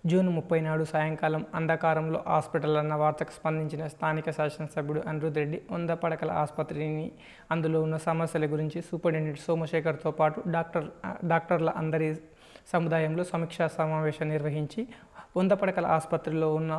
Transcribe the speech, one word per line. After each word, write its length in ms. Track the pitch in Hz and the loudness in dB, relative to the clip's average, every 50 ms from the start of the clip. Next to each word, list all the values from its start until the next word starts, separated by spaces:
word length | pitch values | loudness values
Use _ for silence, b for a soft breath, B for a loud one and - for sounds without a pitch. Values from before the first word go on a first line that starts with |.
| - 165 | 2 4
జూన్ 180 | 170 185 185 185 175 | 4 4 4 4 2
ముప్పై 240 | 165 - - 170 165 160 | 0 0 0 0 2 2
నాడు 160 | 156 156 160 160 156 | 2 0 0 0 0
సాయంకాలం 520 | - 156 151 156 156 156 - 156 156 156 156 - - 170 | 0 0 0 0 0 0 0 0 0 0 -4 -4 -4 -2
అంధకారంలో 600 | 165 156 160 160 - 160 160 156 156 160 160 170 - 175 165 | 2 2 2 4 4 2 4 4 2 0 -2 -2 0 2 2
హాస్పిటల్ 440 | 156 - - - 160 147 151 160 151 | 2 2 0 -2 0 2 4 2 2
అన్న 120 | 151 151 151 151 | 2 2 2 2
వార్తకు 320 | 151 151 147 - 147 - - | 2 2 2 0 -6 -6 -8
స్పందించిన 500 | - - 160 156 156 156 151 156 147 160 151 - | -4 -2 -2 0 0 -2 -4 -4 -6 -6 -8 -6
స్థానిక 340 | - 160 156 156 156 151 165 147 | -2 0 0 0 0 -2 -2 -2
శాసనసభ్యుడు 640 | - 151 147 143 - 160 147 - 156 147 143 156 151 - - | 0 0 -2 -2 -4 -8 -4 -4 -4 -2 0 -2 -2 -2 -2
అనిరుద్ 280 | 156 151 151 160 147 151 | -4 -2 -2 0 0 0
రెడ్డి 180 | 147 147 156 - - - - | 0 0 -2 -6 -6 -6 -4
వంద 220 | 170 170 165 170 165 - | -2 0 -2 -2 0 0
పడకల 280 | 165 160 156 156 156 165 151 151 | -2 0 0 -2 -2 0 0 0
ఆసుపత్రిని, 640 | 147 - - 151 - 156 147 156 151 156 156 160 - - B B B B B B B 160 | 0 -2 -4 -4 -4 -2 -2 -2 -2 -2 -4 -4 -8 -10 B B B B B B B 0
అందులో 260 | 165 160 165 160 160 156 | 0 2 2 4 4 2
ఉన్న 100 | 160 160 156 - 175 | 2 0 0 0 0
సమస్యల 420 | 165 165 165 160 - 160 151 147 151 | 2 2 0 0 2 0 0 2 0
గురించి 280 | 151 156 156 - 170 170 - | 0 -2 -2 -4 -6 -6 -6
సూపరింటెండెంట్ 540 | - 165 - 175 160 156 156 156 143 147 - | -6 0 0 2 2 2 -2 -2 -4 -6 -2
సోమశేఖర్తో 680 | - 170 165 160 151 - 165 156 165 151 147 - 160 151 - | 0 0 0 0 0 0 0 0 0 -2 0 -2 -2 2 4
పాటు 200 | 156 156 156 233 - 180 160 | 2 2 2 0 -2 0 0
డాక్టర్, 300 | 165 165 165 - 175 151 - - - - 185 180 - 175 170 165 | 0 -2 0 -2 -4 -4 -4 -10 -10 -10 -8 -8 -4 0 2 2
డాక్టర్ల 380 | 165 165 - 180 160 160 160 - - 160 | 2 2 2 0 2 2 0 0 0 -2
అందరి 260 | 160 156 160 160 156 156 156 - - B B B B B B B - - | 0 0 0 0 0 -2 -4 -10 -18 B B B B B B B -2 0
సముదాయంలో 520 | 175 170 160 160 160 160 156 160 170 180 180 - | 0 2 2 2 2 2 0 0 -2 -2 -2 -2
సమీక్షా 340 | 165 165 160 - - 170 156 - - | -4 -4 -4 -2 -2 -2 0 0 0
సమావేశం 480 | 160 156 156 156 156 151 151 - 160 151 156 | 0 0 0 0 0 -2 -2 -2 -2 -2 -2
నిర్వహించి 460 | 151 147 151 143 156 151 147 - 226 240 B B B B B B B B B - 180 | 0 0 -2 -2 -2 -4 -4 -4 -8 -8 B B B B B B B B B 0 2
వంద 120 | 185 190 202 190 202 | 4 4 4 4 2
పడకల 220 | 190 190 185 170 - 165 | 0 0 0 2 2 2
ఆసుపత్రిలో 500 | 160 - - 170 165 - 160 156 160 156 156 151 156 | 2 2 0 -2 -2 -2 -2 0 2 2 2 2 0
ఉన్న 120 | 160 160 156 | 0 -2 -2